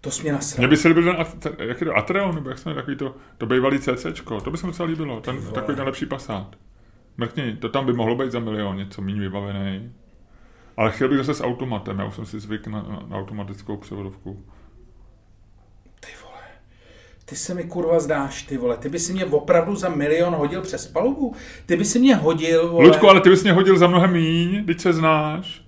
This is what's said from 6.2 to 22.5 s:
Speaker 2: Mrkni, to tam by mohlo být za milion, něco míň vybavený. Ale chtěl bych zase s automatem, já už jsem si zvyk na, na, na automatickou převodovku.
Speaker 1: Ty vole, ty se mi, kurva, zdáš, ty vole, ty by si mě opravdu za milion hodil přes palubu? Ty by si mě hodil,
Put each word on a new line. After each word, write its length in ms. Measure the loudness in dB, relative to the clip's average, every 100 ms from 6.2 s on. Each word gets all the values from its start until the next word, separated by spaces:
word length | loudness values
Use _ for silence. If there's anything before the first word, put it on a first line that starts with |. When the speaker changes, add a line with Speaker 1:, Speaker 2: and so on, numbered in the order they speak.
| -8 -8 -10 -18 -20 _ _ _ _ -8
Speaker 2:
Mrkni, 380 | -6 -6 -6 -6
to 120 | -4
tam 160 | -2
by 80 | -2
mohlo 220 | 0 0
být 160 | 0 -2
za 80 | -4
milion, 380 | -6 -4 -4 -6
něco 240 | -10 -8
míň 180 | -6 -6
vybavený. 720 | -6 -6 -8 -6 -6 -8 -12 -20 _ _ _ _ -20 _ -16 -2
Ale 140 | -2
chtěl 180 | 0 0
bych 80 | 0
zase 160 | -2
s 100 | -4
automatem, 560 | -4 -6 -6 -8 -6 -8
já 60 |
už 100 | -8
jsem 100 | -10
si 140 | -12 -12
zvyk 280 | -10 -10 -8
na, 140 | -10
na, 220 | -10 -14 -10
na 100 | -12
automatickou 600 | -10 -12 -12 -14 -12 -12
převodovku. 680 | -10 -12 -12 -14 -16 -16 -20 -20 -20 -20 -20 -20 -20 _ _ _ _ _ _ -20 _ _
Speaker 1:
Ty 80 | -20 -20
vole, 180 | -20 -20 -20 -20 _ _ -20 -20 -20 -20
ty 100 | -16
se 180 | -10 -8
mi, 100 | -8
kurva, 360 | -8 -4 0 0
zdáš, 440 | 2 -2 -4 -10
ty 140 | -10 -4
vole, 200 | -2 -2
ty 120 | -6
by 100 | -6
si 140 | -4
mě 120 | -4
opravdu 500 | 0 -2 4 4 4
za 140 | -4 -4
milion 460 | -2 0 2 2
hodil 260 | 0 -2 -4
přes 260 | -8 -10 -6
palubu? 480 | -2 0 0 -4 -6 -18 -20
Ty 100 | -2
by 100 | 0
si 140 | 2 4
mě 160 | 4
hodil, 540 | 6 2 0 2